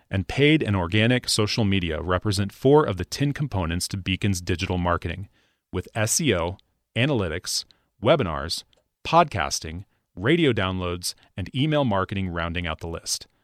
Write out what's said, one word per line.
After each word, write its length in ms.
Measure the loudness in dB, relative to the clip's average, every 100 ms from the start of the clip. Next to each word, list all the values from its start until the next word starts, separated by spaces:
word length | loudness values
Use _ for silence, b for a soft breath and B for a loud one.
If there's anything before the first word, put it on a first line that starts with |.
| b
and 160 | -4 -2
paid 380 | 2 4 4
and 100 | 2
organic 540 | 0 2 2 2 2 0
social 360 | 0 0 2
media 380 | 2 2 0 -2
represent 500 | 0 0 0 -2 -2
four 320 | 2 6 6
of 120 | 6 0
the 80 |
ten 280 | -4 -2 -2
components 540 | -2 -4 -2 -2 -2 -4
to 100 | -6
Beacon's 440 | -4 -2 0 -2
digital 380 | -2 -4 -2 -2
marketing, 500 | 0 0 -2 -8 -10 _ _ _ _
with 140 | -8 -6
S 260 | -2 0 2
E 140 | 2
O, 240 | 2 0 -6 _ _ _ -2
analytics, 680 | 0 0 -2 -4 -4 -6 -6 b b b
webinars, 640 | 2 2 2 -2 -4 -8 -10 _ _ _
podcasting, 800 | 2 4 4 2 -2 -4 -8 -12 -14 _ _ -4
radio 360 | 0 2 2
downloads, 640 | 2 -2 -2 -4 -4 -8 -10 b b
and 180 | -8
email 300 | -2 0 2
marketing 460 | 2 2 0 -2 -4
rounding 360 | -4 -4 -4 -4
out 140 | -6
the 80 | -8
list. 400 | -10 -6 -8 -8 _